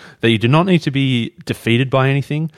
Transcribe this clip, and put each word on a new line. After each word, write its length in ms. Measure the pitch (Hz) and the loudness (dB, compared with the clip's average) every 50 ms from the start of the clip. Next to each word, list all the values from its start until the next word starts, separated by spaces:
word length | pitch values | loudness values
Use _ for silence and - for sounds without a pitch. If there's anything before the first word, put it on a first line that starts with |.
| - - - _ | -20 -20 -14 _
that 100 | - 117 | 0 0
you 80 | 117 107 | 0 2
do 80 | 98 117 | 2 2
not 180 | 139 156 175 | 2 2 2
need 140 | 196 180 165 | 2 2 0
to 120 | - 156 | 0 -2
be 440 | 127 139 139 131 131 120 113 - - - - | -4 -2 -2 0 -2 -2 -4 -4 -8 -14 -10
defeated 440 | - - - - 113 113 120 135 131 | -10 -10 -6 0 0 2 2 2 0
by 200 | 123 135 131 135 | 0 0 2 2
anything, 420 | 139 139 135 - 147 151 160 156 - | 0 -2 -2 -4 -6 -6 -6 -6 -8